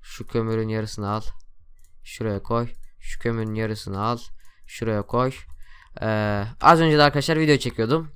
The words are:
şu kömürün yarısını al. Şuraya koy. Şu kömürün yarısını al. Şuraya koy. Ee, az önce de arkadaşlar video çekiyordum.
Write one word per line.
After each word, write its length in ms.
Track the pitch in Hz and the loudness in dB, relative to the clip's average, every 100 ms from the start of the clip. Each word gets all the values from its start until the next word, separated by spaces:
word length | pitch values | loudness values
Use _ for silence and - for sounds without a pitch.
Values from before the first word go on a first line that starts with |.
şu 260 | - - 110 | -14 -12 -4
kömürün 400 | 120 113 113 110 | -2 0 -2 -2
yarısını 420 | 110 107 - 101 | -2 -4 -6 -4
al. 120 | 107 - - - - - - - - | 0 -2 -4 -14 -20 -20 -20 -20 -20
Şuraya 400 | - - 113 98 | -16 -6 -4 -4
koy. 240 | - 117 120 - - - | -2 -2 -2 -6 -10 -8
Şu 200 | - - | -6 -2
kömürün 340 | 120 117 110 107 | -2 -2 -2 -2
yarısını 460 | 110 107 - 98 | -2 -4 -6 -4
al. 160 | 110 117 - - - - - | -2 -2 -6 -12 -14 -20 -18
Şuraya 340 | - 113 104 | -6 -2 -2
koy. 300 | 101 120 127 - - - - - - - | 0 0 0 -2 -14 -14 -14 -16 -18 -4
Ee, 420 | 110 107 104 104 104 - | 0 0 0 0 -4 4
az 200 | 143 165 | 8 8
önce 160 | 165 151 | 8 6
de 60 | |
arkadaşlar 360 | 147 147 135 160 | 6 4 2 2
video 180 | 156 139 | 6 4
çekiyordum. 540 | 123 - 113 156 160 | 4 -2 2 0 -2